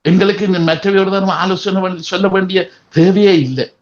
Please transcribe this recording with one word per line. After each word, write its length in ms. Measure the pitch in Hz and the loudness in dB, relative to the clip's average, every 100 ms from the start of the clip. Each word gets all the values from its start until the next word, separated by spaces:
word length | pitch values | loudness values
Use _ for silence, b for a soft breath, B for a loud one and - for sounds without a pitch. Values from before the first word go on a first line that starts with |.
எங்களுக்கு 440 | 151 185 202 196 | 2 2 2 0
இந்த 140 | 202 175 | -2 0
மற்றவையோடு 500 | 165 160 196 196 190 | 0 0 0 0 0
தான் 100 | 196 | 0
நம்ம 160 | 190 | -2
ஆலோசனை 460 | 160 185 185 208 190 | -2 -2 -2 -2 -2
பண்ணி 200 | 185 180 | -4 -8
சொல்ல 260 | 165 180 196 | -8 -2 0
வேண்டிய 420 | 190 185 190 - B _ | 0 0 -4 -4 B _
தேவையே 500 | 156 180 190 202 175 | 2 2 4 4 2
இல்லை. 320 | 131 131 - _ | 0 -4 -8 _